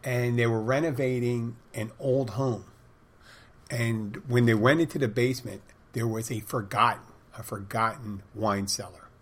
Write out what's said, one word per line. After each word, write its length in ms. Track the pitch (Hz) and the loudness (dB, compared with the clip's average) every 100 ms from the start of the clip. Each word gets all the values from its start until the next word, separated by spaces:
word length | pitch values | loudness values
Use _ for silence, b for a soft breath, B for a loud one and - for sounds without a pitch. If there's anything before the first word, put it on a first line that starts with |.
And 340 | 131 123 120 120 | -2 0 2 2
they 100 | 117 | 2
were 140 | 113 | 2
renovating 960 | 110 135 165 127 131 127 123 120 117 117 - 117 | 0 0 0 0 0 0 0 -2 -4 -10 -12 -8
an 160 | 110 - | -8 -4
old 320 | 139 131 123 | 0 0 0
home. 340 | 104 135 104 95 - - - - - B B B - - | -2 -2 -2 -6 -20 -20 -20 -20 -20 B B B -20 -8
And 460 | 120 117 110 104 - 135 | -2 0 0 -4 -10 0
when 180 | 120 117 | 4 6
they 80 | |
went 260 | 110 117 156 | 6 6 4
into 200 | 156 - | 2 0
the 80 | 127 | 0
basement, 560 | 110 123 127 104 98 - - - | 2 0 0 -8 -14 -16 -20 -10
there 120 | 113 117 | -4 -2
was 240 | 110 110 | -2 -4
a 100 | 110 | -8
forgotten, 640 | 107 127 98 104 117 107 - - - - | -4 -6 -2 2 2 2 -10 -20 -20 -16
a 60 | |
forgotten 800 | - 104 98 113 113 110 110 98 - 104 | -10 -10 -6 -2 -2 -2 -10 -10 -12 -2
wine 320 | 107 98 98 | 0 0 -2
cellar. 420 | - 101 - - - | -4 -8 -16 -20 -20